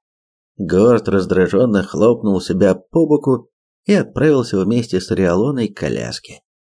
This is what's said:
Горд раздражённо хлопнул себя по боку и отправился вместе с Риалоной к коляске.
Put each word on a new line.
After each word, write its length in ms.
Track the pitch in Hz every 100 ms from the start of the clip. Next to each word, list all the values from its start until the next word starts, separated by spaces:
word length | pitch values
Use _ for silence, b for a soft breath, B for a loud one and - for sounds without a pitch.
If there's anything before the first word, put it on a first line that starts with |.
| _ _ _ _ _ -
Горд 520 | 87 92 117 117 -
раздражённо 760 | 98 90 92 90 98 123 101
хлопнул 560 | 95 76 110 117 107 92
себя 360 | - 92 98 92
по 300 | _ 165 151
боку 440 | 147 139 123 - _ _ _ -
и 80 |
отправился 720 | 202 - - 151 139 - 98
вместе 380 | 92 120 117 92
с 100 | -
Риалоной 560 | 92 90 90 127 131 104
к 100 | -
коляске. 640 | 78 55 58 - - - _ _